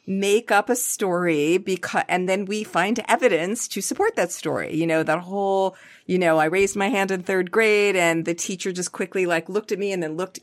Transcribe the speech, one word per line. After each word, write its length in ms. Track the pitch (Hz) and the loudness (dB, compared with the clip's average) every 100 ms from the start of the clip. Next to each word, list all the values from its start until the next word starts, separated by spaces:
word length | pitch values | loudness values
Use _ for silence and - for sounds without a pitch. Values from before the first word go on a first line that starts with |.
| - | -6
make 420 | 190 196 208 233 | -2 2 2 4
up 180 | 202 - | 2 2
a 60 | 240 | -2
story 840 | - - 202 175 175 151 147 180 | -2 -2 0 0 2 2 4 2
beca-, 460 | 190 185 - 196 - | 0 -4 -2 -2 0
and 200 | 180 180 | 0 0
then 180 | 190 190 | -2 -2
we 180 | 214 | -6
find 400 | 214 170 190 233 - | -2 -2 0 -2 0
evidence 600 | 220 254 165 175 233 - | 2 4 2 0 -4 -6
to 140 | - | -6
support 340 | - 262 415 440 | -6 0 0 0
that 160 | 180 | -2
story. 440 | - 160 135 80 151 | -4 -4 -4 -4 -2
You 120 | 165 | 0
know, 160 | 160 | 2
that 160 | 160 156 | 2 -2
whole, 560 | 180 196 196 196 190 185 - - - | -2 -4 0 2 0 -2 -18 -20 -2
you 120 | 180 | 2
know, 180 | 175 160 | 4 4
I 80 | 156 | 4
raised 300 | 185 196 208 | 2 0 0
my 140 | 196 | 0
hand 200 | 196 190 | 0 0
in 140 | 190 | -2
third 260 | 175 190 180 | -2 -2 0
grade 440 | 214 220 208 202 190 | 2 4 4 4 4
and 280 | 170 165 165 | 2 2 -2
the 100 | 170 | -4
teacher 360 | - 185 196 | -6 -6 -6
just 200 | 180 175 | -4 -8
quickly, 340 | - 185 196 180 | -6 -6 -2 0
like, 240 | 170 170 | 0 -2
looked 220 | 190 214 | -6 -4
at 80 | 190 | -4
me 120 | 202 | -2
and 120 | 185 | -2
then 120 | 160 156 | -4 -4
looked, 220 | 185 - | -6 -6